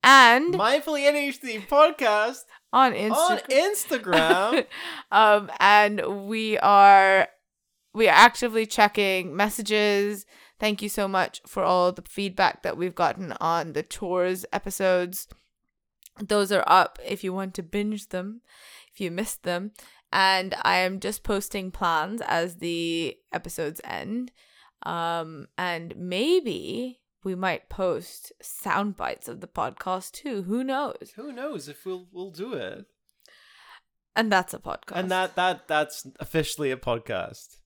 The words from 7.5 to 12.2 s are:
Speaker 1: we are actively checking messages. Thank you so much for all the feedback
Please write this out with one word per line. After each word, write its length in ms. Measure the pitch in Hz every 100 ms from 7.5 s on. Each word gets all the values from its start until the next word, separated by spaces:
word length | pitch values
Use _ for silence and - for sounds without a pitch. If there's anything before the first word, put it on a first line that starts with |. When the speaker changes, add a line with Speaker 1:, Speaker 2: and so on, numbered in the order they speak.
| _ _ _ _
Speaker 1:
we 160 | 214 185
are 60 | 160
actively 500 | 233 - 240 220 220
checking 680 | - 208 208 196 190 175 151
messages. 920 | 208 208 208 214 208 202 202 202 - _ _ _
Thank 220 | 214 208
you 80 | 208
so 180 | - 196
much 340 | 190 180 - _
for 160 | -
all 280 | 170 180 180
the 100 | 185
feedback 640 | - -